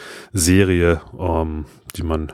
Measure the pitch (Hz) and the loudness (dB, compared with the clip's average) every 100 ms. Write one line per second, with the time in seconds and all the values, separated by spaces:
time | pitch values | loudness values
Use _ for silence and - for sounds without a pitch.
0 | - - - 98 85 95 95 87 85 80 | -20 -20 -8 -2 4 4 4 4 2 0
1 | - - 87 82 80 78 73 - - - | -4 -8 -4 -2 -2 -6 -10 -16 -18 -8
2 | 82 80 76 | -4 -4 -6